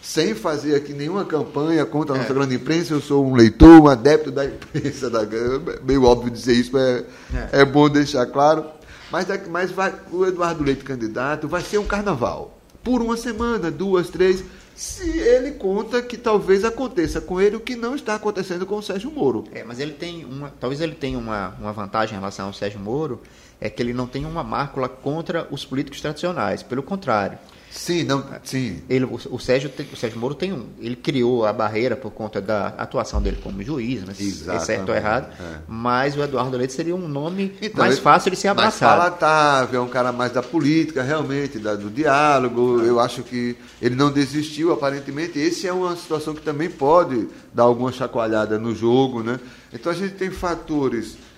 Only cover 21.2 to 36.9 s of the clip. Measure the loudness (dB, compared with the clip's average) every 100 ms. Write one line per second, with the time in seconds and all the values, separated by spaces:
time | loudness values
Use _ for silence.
21.2 | -6 -6 -6 -8 -10 -8 -6 -2 -2 -2
22.2 | -8 -6 -10 -6 -8 -6 -6 -4 -4 -8
23.2 | -14 -20 -20 _ -10 -4 -4 -4 -6 -6
24.2 | -8 -8 -6 -6 -6 -4 -6 -6 -6 -6
25.2 | -4 -6 -6 -10 -6 -6 -6 -8 -8 -4
26.2 | -4 -2 -2 -2 -4 -6 -6 -6 0 0
27.2 | 0 -6 -20 -20 -20 -14 -4 -2 0 -2
28.2 | -4 -14 -8 -6 -4 -6 -2 0 0 -4
29.2 | -8 -10 0 0 0 -10 -12 -8 -8 -4
30.2 | -6 -4 -6 -8 -12 -12 -10 -6 -4 0
31.2 | 2 2 2 0 -2 0 -2 -2 -8 -10
32.2 | -8 -6 -2 -2 -2 -6 -6 -4 -4 -2
33.2 | -2 -4 -8 -10 -6 -6 -4 -6 -8 -6
34.2 | -6 -6 -6 -6 -4 -4 -2 -2 0 -2
35.2 | -4 -14 -14 -14 -12 -6 -2 0 0 -2
36.2 | -4 -2 -2 -2 -4 -4 -6